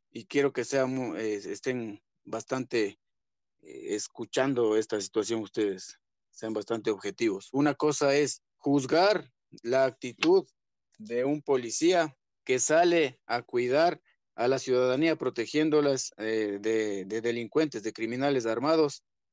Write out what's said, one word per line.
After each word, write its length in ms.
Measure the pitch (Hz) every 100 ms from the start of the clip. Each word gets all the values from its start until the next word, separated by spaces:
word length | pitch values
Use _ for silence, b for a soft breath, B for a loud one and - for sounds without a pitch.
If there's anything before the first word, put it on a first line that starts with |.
| _
y 160 | - 107
quiero 260 | 143 139
que 120 | 131
sea 220 | 117 139 131
mu-, 280 | 131 123
eh, 220 | 85 110 104
estén 640 | 98 104 - 127 110 101 _ _
bastante, 760 | - 110 - 131 127 120 101 101 _ _ _ _ _ _
eh, 340 | - 67 -
escuchando 800 | 104 - - 113 - 131 127 113 107
esta 240 | 110 107
situación 400 | 95 113 104 117
ustedes, 600 | 101 - 104 95 - - _ _ _
sean 220 | - 110
bastante 380 | 107 101 113 107
objetivos. 600 | 101 101 95 117 98 -
Una 220 | 135 143
cosa 420 | 139 151 147 143 139
es 260 | 143 - _ _
juzgar 720 | - 143 127 156 196 190 - _ _ -
la 220 | 117 131
actitud 640 | 131 - 127 117 156 190 165 _ _ _ _ _
de 260 | 107 120
un 180 | 131 151
policía 760 | 143 135 120 - 160 180 156 - _ _
que 140 | - 127
sale 640 | - 302 175 170 139 127 _
a 160 | 117
cuidar 600 | 120 123 123 139 170 - _ _ _
a 140 | - 120
la 100 | 135
ciudadanía 580 | 131 123 127 131 160 160
protegiéndolas, 960 | 127 120 113 151 156 151 143 135 - -
eh, 420 | 110 110 107 101
de, 440 | 107 110 107 98
de 160 | 95 110
delincuentes, 640 | 113 117 113 151 156 120
de 100 | 104
criminales 540 | 104 113 123 139 139 113
armados, 580 | 113 139 160 151 - _ _ _